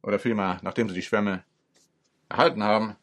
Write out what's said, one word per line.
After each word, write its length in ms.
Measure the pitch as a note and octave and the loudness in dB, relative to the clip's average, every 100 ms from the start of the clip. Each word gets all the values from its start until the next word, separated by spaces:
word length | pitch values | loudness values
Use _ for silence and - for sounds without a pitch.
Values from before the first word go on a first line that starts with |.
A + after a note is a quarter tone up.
Oder 160 | G#2 G2+ | 0 0
vielmehr, 420 | A#2 G#2+ F#2+ F#2 | 2 0 0 -2
nachdem 300 | F#2+ G#2+ G#2+ | -4 -2 0
sie 40 | |
die 60 | F2+ | -2
Schwemme 440 | - G#2+ G2+ F#2 - _ _ _ _ _ _ _ _ | 0 0 2 -2 -8 _ _ _ _ _ _ _ _
erhalten 340 | - C#3 G#2+ | 0 0 2
haben 320 | G#2 G#2+ A2 G#2+ | 0 2 0 -8